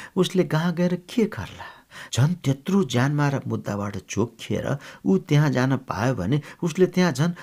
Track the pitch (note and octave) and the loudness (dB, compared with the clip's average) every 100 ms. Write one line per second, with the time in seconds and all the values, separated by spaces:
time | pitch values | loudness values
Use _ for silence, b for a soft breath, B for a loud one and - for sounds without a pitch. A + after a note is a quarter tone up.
0 | B F#3 F3 F#3 E3+ D#3 F3 E3 F3 F3 | B 0 0 0 0 0 0 0 0 -2
1 | - - G#3+ - F2 - - - _ B | -4 0 0 -2 -10 -12 -18 -18 _ B
2 | B - D3 F3 C#3 C#3 - G3 C3+ B2 | B 2 2 2 0 -2 2 2 2 2
3 | C#3 D3 C#3+ C#3 A#2 A2 - G2+ G2+ G2 | 2 2 0 0 -4 -6 -4 -4 -6 -8
4 | - G2 A#2+ - - A2 - C#3+ B B | -6 -2 -2 -4 -6 -4 -2 -4 B B
5 | - F#3 - D3 D3+ B2+ C3 C3+ - F2 | 0 0 4 4 4 2 2 0 -2 -2
6 | B2 A#2 F2+ D3 B B F3 E3 F3+ F#3 | 0 0 0 -2 B B -4 2 2 4
7 | F3+ B2 E3+ F3 | 0 2 -2 -2